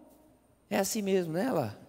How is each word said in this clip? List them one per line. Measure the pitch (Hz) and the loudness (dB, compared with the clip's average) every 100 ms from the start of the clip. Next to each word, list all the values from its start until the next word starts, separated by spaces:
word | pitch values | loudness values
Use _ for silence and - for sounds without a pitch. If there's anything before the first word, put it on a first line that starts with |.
| - - - - _ _ - | -20 -20 -20 -20 _ _ -4
É | 208 | -2
assim | 196 226 | 0 -2
mesmo, | 196 190 170 | 2 2 2
né, | 160 247 | -2 0
olha | |
lá? | 170 113 107 | 0 -2 -4